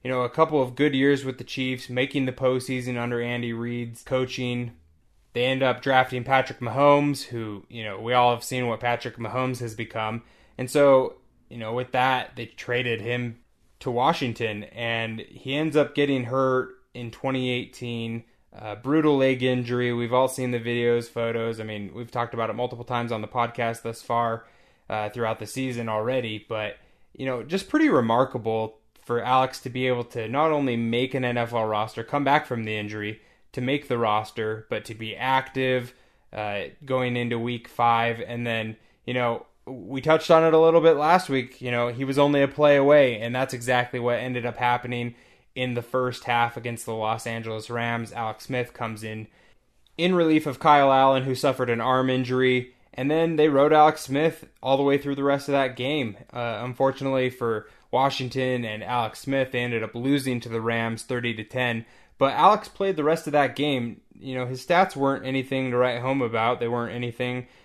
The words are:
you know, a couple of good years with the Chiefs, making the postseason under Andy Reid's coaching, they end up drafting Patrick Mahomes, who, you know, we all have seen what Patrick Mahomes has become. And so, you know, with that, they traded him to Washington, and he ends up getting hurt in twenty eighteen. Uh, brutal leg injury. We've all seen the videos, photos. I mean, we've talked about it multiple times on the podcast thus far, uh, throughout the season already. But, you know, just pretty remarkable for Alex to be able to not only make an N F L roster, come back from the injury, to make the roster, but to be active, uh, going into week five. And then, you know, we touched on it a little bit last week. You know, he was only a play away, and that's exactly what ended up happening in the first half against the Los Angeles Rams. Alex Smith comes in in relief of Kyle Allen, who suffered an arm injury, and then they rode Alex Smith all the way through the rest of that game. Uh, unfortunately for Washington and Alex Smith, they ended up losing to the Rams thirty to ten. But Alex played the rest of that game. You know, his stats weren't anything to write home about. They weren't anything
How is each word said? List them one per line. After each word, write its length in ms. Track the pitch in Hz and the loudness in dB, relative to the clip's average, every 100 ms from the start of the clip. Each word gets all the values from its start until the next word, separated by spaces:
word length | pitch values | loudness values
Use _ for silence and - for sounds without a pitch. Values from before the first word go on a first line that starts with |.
you 80 | 127 | -4
know, 100 | 127 | -2
a 80 | 120 | 0
couple 320 | - 156 151 | 2 4 4
of 140 | 123 117 | 0 2
good 180 | 147 | 2
years 300 | 135 139 139 | 4 4 2
with 140 | 131 127 | -2 -10
the 60 | |
Chiefs, 460 | 117 - 131 123 - | -10 -6 -4 -6 -6
making 360 | 120 139 143 131 | -2 -2 -2 -4
the 60 | |
postseason 640 | 123 131 127 127 127 123 123 | 0 0 0 -2 -6 -4 -4
under 240 | 120 120 | -2 -2
Andy 320 | 120 120 120 | -4 -4 -4
Reid's 500 | 117 117 120 120 113 | -6 -6 -6 -8 -10
coaching, 760 | - 131 127 - 123 123 120 - _ _ _ _ _ | -4 -2 -2 -4 -4 -4 -6 -10 _ _ _ _ _
they 140 | 120 127 | -2 0
end 180 | 131 | 2
up 180 | 131 120 | 0 0
drafting 400 | 139 131 131 127 | 2 2 2 -2
Patrick 380 | 123 135 127 - | 0 2 2 -4
Mahomes, 640 | 120 123 143 143 147 139 | -4 2 6 6 4 -2
who, 400 | - 120 110 101 - | -6 -10 -8 -10 -14
you 140 | 117 | -12
know, 180 | 110 98 | -10 -8
we 120 | 113 | 0
all 200 | 123 123 | 4 4
have 120 | 117 | 2
seen 240 | - 127 120 | -4 -4 -2
what 100 | 110 | -2
Patrick 380 | 120 117 120 117 | -2 -2 -4 -10
Mahomes 420 | 110 127 127 123 | -6 -4 -4 -4
has 160 | 117 | -8
become. 480 | 107 110 113 110 113 - _ _ - | -8 -8 -6 -6 -6 -10 _ _ -10
And 140 | 127 | -2
so, 460 | 147 143 131 127 - _ _ - | 4 6 6 4 -6 _ _ -18
you 80 | 120 | -12
know, 160 | 110 | -6
with 180 | 123 123 | -6 -4
that, 460 | 127 131 127 - 120 | 0 2 0 -4 -12
they 100 | 113 | -14
traded 540 | - - 123 123 113 | -12 -4 -2 -2 -4
him 400 | 113 123 120 113 _ _ _ - | -4 -4 -6 -10 _ _ _ -12
to 100 | 131 | -4
Washington, 720 | 120 135 170 123 113 113 104 | 0 2 0 -2 -4 -4 -6
and 560 | - 117 117 113 113 110 | -10 -8 -6 -4 -6 -8
he 380 | - - 131 143 | -14 -14 -6 -4
ends 200 | 156 147 | 0 2
up 200 | 143 147 | 2 0
getting 300 | 143 135 117 | 0 0 -2
hurt 500 | 131 131 127 - - _ | 0 2 0 -2 -10 _
in 160 | 123 117 | -14 -14
twenty 400 | - 135 131 127 | -8 -4 -2 -2
eighteen. 720 | 123 - - 120 117 113 117 - _ _ - | -4 -6 -10 -8 -6 -6 -8 -12 _ _ -16
Uh, 200 | 110 104 | -12 -8
brutal 400 | 127 156 151 139 | 0 2 4 4
leg 260 | 135 127 | 2 2
injury. 500 | 127 127 120 123 123 | 0 0 -2 -2 0
We've 200 | 120 117 | -2 0
all 160 | 127 131 | 2 2
seen 240 | - 123 | 0 -4
the 80 | 120 | -4
videos, 480 | 117 120 120 120 117 | -2 0 2 0 -2
photos. 500 | 117 117 113 117 110 | -4 -4 -2 -4 -6
I 60 | |
mean, 260 | 107 107 101 | -8 -8 -10
we've 200 | 107 120 | -12 -8
talked 220 | 123 117 | -6 -4
about 160 | 117 110 | -4 -4
it 20 | |
multiple 320 | 110 123 117 | -4 -6 -6
times 260 | 120 120 117 | -6 -4 -2
on 100 | 110 | -4
the 60 | 104 | -4
podcast 560 | 127 120 120 117 113 | -4 -4 -2 -4 -4
thus 180 | 113 113 | -10 -10
far, 460 | - 117 117 117 - _ _ _ - | -4 -2 0 -4 -10 _ _ _ -8
uh, 200 | 107 107 | -6 -6
throughout 320 | 123 110 110 | -4 -4 -4
the 60 | 107 | -8
season 400 | 135 131 120 113 | -6 -6 -4 -4
already. 580 | 107 113 131 117 107 - | -2 -2 -2 -4 -8 -8
But, 280 | 110 107 - _ _ _ | -6 -6 -10 _ _ _
you 140 | - 131 | -10 -6
know, 160 | 123 | -6
just 260 | 131 190 - | -4 -6 -2
pretty 200 | 311 311 | 2 4
remarkable 920 | 156 113 120 131 127 110 113 110 - _ _ | 4 4 2 2 -2 -4 -4 -4 -8 _ _
for 180 | - 120 | -4 -2
Alex 380 | 113 131 131 - | 2 2 2 -2
to 80 | 127 | -8
be 180 | 127 127 | -4 -2
able 160 | 120 | -2
to 240 | 117 120 110 | -4 -8 -4
not 240 | 135 160 | 0 2
only 240 | 147 135 117 | 2 0 0
make 380 | 113 117 135 | 0 0 0
an 100 | 135 | -2
N 120 | 123 120 | -2 -2
F 160 | 117 | -2
L 120 | 117 | -2
roster, 400 | 110 107 107 - | 0 -2 -2 -6
come 180 | 113 147 | -4 -2
back 240 | 139 147 151 | 2 2 0
from 160 | 117 | -6
the 140 | 107 107 | -4 -6
injury, 440 | 104 107 104 107 _ _ _ | -6 -6 -8 -10 _ _ _
to 100 | - | -6
make 280 | 127 143 - | -2 -2 -2
the 100 | 120 | 0
roster, 680 | 113 107 110 - 110 110 - | 2 0 -2 -6 -6 -6 -6
but 140 | 110 | -8
to 100 | 113 | -8
be 220 | 110 110 107 | -12 -10 -6
active, 760 | 127 135 131 131 131 127 120 - _ _ _ | 0 0 0 -2 0 0 -4 -16 _ _ _
uh, 280 | - 104 101 76 - | -8 -6 -6 -8 -12
going 320 | 135 131 123 123 | -4 -2 -2 -2
into 240 | 120 117 | -2 -4
week 260 | 120 120 - | -4 -6 -8
five. 540 | - 120 117 117 113 | 0 2 2 0 -2
And 220 | - 120 120 | -6 -6 -4
then, 300 | 113 110 110 _ _ | -4 -6 -10 _ _
you 100 | - | -6
know, 320 | 123 120 117 - _ - | -2 0 -2 -8 _ -16
we 340 | 131 92 135 | -14 -10 -4
touched 300 | 151 160 - | 2 4 6
on 140 | 160 | 6
it 100 | 165 | 8
a 60 | 160 | 8
little 200 | 165 165 | 8 8
bit 160 | 160 143 | 6 6
last 320 | 151 180 180 | 6 4 4
week. 320 | 135 127 - | -4 -4 -8
You 120 | 123 | -4
know, 160 | 120 120 | -2 -2
he 160 | 120 | -2
was 160 | 135 139 | -2 4
only 200 | 143 143 | 4 4
a 60 | 135 | 2
play 300 | 147 147 143 | 4 6 6
away, 440 | 139 147 135 110 | 8 8 6 2
and 140 | 117 | -4
that's 180 | 127 135 | -2 -4
exactly 460 | 127 120 123 123 127 | -4 0 2 0 -2
what 220 | 120 117 | -2 -2
ended 260 | 127 123 117 | -2 -4 -4
up 120 | 113 | -2
happening 580 | 120 120 120 120 120 - _ _ _ | 0 0 -2 -6 -6 -10 _ _ _
in 200 | 127 127 | -6 -4
the 80 | 120 | -4
first 420 | 117 131 127 123 | -4 -2 -2 -4
half 320 | - 117 120 113 | -2 0 0 -4
against 280 | 120 117 | -10 -10
the 80 | - | -8
Los 360 | 110 107 113 117 | -4 -4 -4 -6
Angeles 420 | 113 113 110 110 | -8 -6 -8 -6
Rams. 400 | 120 117 117 110 | -4 -4 -4 -6
Alex 360 | 117 110 107 - | -8 -8 -8 -6
Smith 260 | 127 120 | -6 -6
comes 320 | - 113 107 | -8 -10 -8
in 240 | 110 110 107 _ _ _ _ _ _ - | -10 -10 -14 _ _ _ _ _ _ -2
in 160 | 175 | 0
relief 360 | 180 165 156 151 | 2 4 2 2
of 100 | 123 | 0
Kyle 340 | 160 147 139 | 6 6 8
Allen, 300 | 135 135 135 | 6 6 4
who 140 | 135 127 | 0 0
suffered 340 | 143 127 120 | 0 0 0
an 100 | 117 | 0
arm 300 | 117 131 131 | 2 2 2
injury, 640 | 127 127 127 127 127 127 _ _ | 0 0 2 4 2 -2 _ _
and 160 | - 135 | -6 0
then 280 | 160 165 156 | 2 2 4
they 120 | 156 | 4
rode 240 | 139 147 | 6 6
Alex 280 | 151 156 147 | 8 8 6
Smith 480 | - 139 160 - - - | -2 0 0 -2 -14 -6
all 160 | 131 135 | 0 2
the 60 | |
way 160 | 139 139 | 4 2
through 160 | 143 | 0
the 80 | 139 | -2
rest 260 | 139 139 143 | 0 0 0
of 40 | |
that 240 | 139 131 120 | 0 0 -2
game. 400 | 127 151 117 98 - | -4 -2 -4 -8 -14
Uh, 260 | 123 120 110 | -8 -6 -6
unfortunately 720 | 123 123 135 135 135 135 127 | -6 0 0 0 -2 0 -2
for 380 | 123 117 110 - _ _ | -2 -4 -4 -8 _ _
Washington 720 | 123 139 135 127 131 127 127 | 0 2 0 -6 -2 -2 -2
and 180 | 113 107 | -4 -8
Alex 380 | 98 123 113 - | -6 -4 -4 -6
Smith, 320 | 131 135 127 | -4 -2 0
they 80 | 123 | -2
ended 240 | 120 117 | -2 -2
up 100 | 107 | -4
losing 460 | 120 131 143 127 123 | -4 0 0 0 -4
to 80 | 120 | -4
the 120 | 113 | -4
Rams 440 | 113 117 113 113 | -2 -2 -2 -4
thirty 280 | - 123 117 | -6 -4 -4
to 100 | 110 | -6
ten. 420 | 107 127 123 113 - - _ - | -6 -4 -2 -4 -8 -18 _ 0
But 160 | 135 | 0
Alex 320 | 123 180 208 - | 6 6 6 0
played 300 | - 196 156 | -4 -2 0
the 80 | |
rest 240 | 147 165 156 | 0 0 0
of 40 | |
that 200 | 147 135 | 2 2
game. 460 | - 151 131 117 - _ | 0 -2 -2 -4 -10 _
You 220 | - 131 | -18 -10
know, 120 | 127 123 | -6 -6
his 200 | 127 - | -6 0
stats 300 | 175 190 143 | 2 2 2
weren't 280 | 135 135 | 0 0
anything 460 | 131 135 131 135 131 | -2 -4 -2 -2 0
to 60 | 123 | 2
write 260 | 127 120 | 2 0
home 180 | 127 135 | -2 -2
about. 380 | 117 113 113 123 | 0 0 0 0
They 80 | 117 | -2
weren't 300 | 120 117 120 | -2 -4 -6
anything 500 | 120 - 123 123 123 _ | -6 -4 -4 -6 -10 _